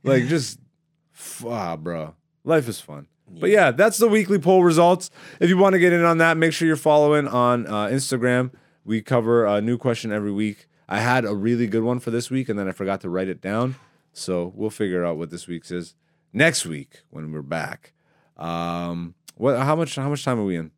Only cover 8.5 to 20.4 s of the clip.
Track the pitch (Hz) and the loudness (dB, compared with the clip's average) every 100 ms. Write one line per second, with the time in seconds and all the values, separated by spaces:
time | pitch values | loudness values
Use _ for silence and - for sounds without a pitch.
8.5 | - _ _ - 110 - 127 113 120 107 | -8 _ _ -4 -4 0 0 4 2 4
9.5 | 104 110 120 127 117 113 104 104 101 107 | 2 0 -2 -2 -2 -4 -4 -4 -2 -4
10.5 | 101 _ _ - 101 117 127 110 101 110 | -6 _ _ -8 -4 0 0 0 -2 0
11.5 | 120 117 110 113 123 120 117 117 131 123 | 0 0 0 -2 -4 -4 -6 -4 -6 -4
12.5 | 101 95 92 98 98 92 92 95 90 95 | -4 -6 -6 -6 -4 -4 -4 -6 -8 -6
13.5 | 107 127 131 _ _ _ - - 90 87 | -4 -4 -6 _ _ _ -14 -6 -4 -4
14.5 | 101 107 - 104 90 87 78 82 85 - | -6 -8 -4 -4 -2 -2 -4 -8 -12 -12
15.5 | 85 - 87 82 _ _ _ _ 104 160 | -12 -10 -12 -12 _ _ _ _ 2 2
16.5 | 143 - 76 67 _ _ - 78 76 69 | 2 -6 -10 -12 _ _ -14 -12 -12 -8
17.5 | 80 78 - _ _ _ _ _ - 85 | -6 -6 -12 _ _ _ _ _ -14 -10
18.5 | 85 85 85 87 85 85 - - - 123 | -6 -6 -6 -8 -8 -10 -16 -20 -4 -2
19.5 | 123 135 156 156 - 139 143 135 120 | 0 0 -2 -2 -4 -6 -4 -4 -2